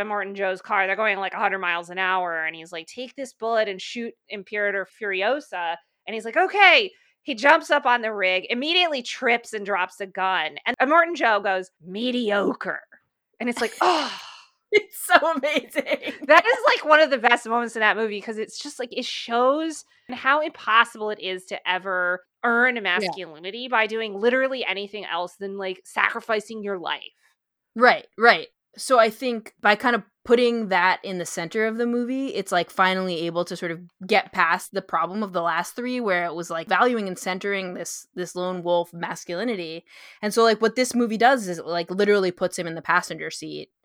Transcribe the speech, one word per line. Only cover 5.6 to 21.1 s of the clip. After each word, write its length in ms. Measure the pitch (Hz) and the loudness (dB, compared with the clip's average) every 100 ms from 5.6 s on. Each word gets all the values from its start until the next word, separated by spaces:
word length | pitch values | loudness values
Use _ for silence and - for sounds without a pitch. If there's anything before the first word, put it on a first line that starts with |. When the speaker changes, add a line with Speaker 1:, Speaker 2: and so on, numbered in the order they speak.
| 170 170 _ _ - | -6 -6 _ _ -10
Speaker 1:
And 60 | |
he's 120 | 220 220 | -8 -2
like, 120 | 302 | 0
"Okay." 540 | 381 403 370 294 196 - _ _ - | 2 6 8 6 4 -6 _ _ -8
He 100 | 220 | 2
jumps 360 | 277 320 311 | 6 4 4
up 140 | 294 269 | 2 4
on 160 | 240 | 2
the 120 | 220 | 0
rig, 320 | 208 185 185 - | 0 0 0 0
immediately 520 | 240 302 359 339 277 | -2 0 2 2 -2
trips 520 | 240 - 254 233 - | -6 -4 0 0 -2
and 120 | 220 202 | -8 -2
drops 300 | 185 185 - | -2 -2 -6
the 100 | 190 | -10
gun. 520 | 190 190 180 156 147 220 | -2 0 0 -2 -4 -6
And 100 | - | 0
Immortan 340 | 262 330 339 294 | 4 4 4 2
Joe 240 | 240 202 | 2 2
goes, 320 | 202 185 185 _ | 2 -2 -4 _
"Mediocre." 1000 | 165 196 247 247 214 202 196 - 185 139 - - _ _ _ - | -12 -6 -4 -2 0 0 0 -2 -6 -8 -12 -20 _ _ _ -8
And 100 | 240 | -6
it's 120 | 240 | -2
like, 120 | 226 - | -4 2
Speaker 2:
<laughs> 40 | |
Speaker 1:
"Oh." 380 | 359 320 254 - - - _ _ _ 415 | 2 2 -2 -8 -14 -20 _ _ _ 0
Speaker 2:
It's 220 | - - - | 0 -6 4
so 100 | 359 320 | 4 4
amazing. 840 | 302 294 302 - 302 - 294 - - 277 | 0 -2 -2 -2 -4 -4 -4 -6 -4 4
Speaker 1:
That 200 | 302 453 | 6 6
is, 100 | 494 494 | 4 2
like, 180 | - | 2
one 160 | 302 302 | 6 6
of 120 | 302 | 6
the 80 | 262 | 4
best 260 | 240 240 226 | 4 2 2
moments 280 | 240 233 220 | -2 -2 0
in 60 | |
that 140 | 214 196 | 2 2
movie, 240 | 226 208 | -2 -4
'cause 200 | 233 214 | -8 -8
it's 180 | 208 - | -8 -10
just, 220 | 294 - | -12 -10
like, 100 | 247 | -8
it 140 | - 240 | -8 -8
shows 800 | - - 233 254 302 320 302 - _ - | -8 -2 2 2 2 -2 -8 -16 _ -14
how 320 | 247 262 294 | -4 0 0
impossible 680 | 311 - - 220 226 220 214 | -2 -6 2 2 2 -2 -8